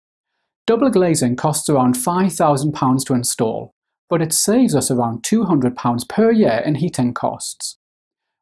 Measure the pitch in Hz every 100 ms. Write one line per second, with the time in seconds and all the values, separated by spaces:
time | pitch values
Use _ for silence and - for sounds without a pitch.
0 | _ _ _ _ _ _ - 233 277 208
1 | 180 156 120 123 156 151 - 143 127 123
2 | - 175 190 - 165 143 151 147 135 131
3 | - 127 123 - 113 110 113 _ _ _
4 | - 170 160 - - 226 247 143 123 123
5 | 120 120 - 220 190 156 123 123 123 120
6 | - - 226 233 175 113 123 143 170 -
7 | 123 120 123 110 - - - - _ _
8 | _ _ _ _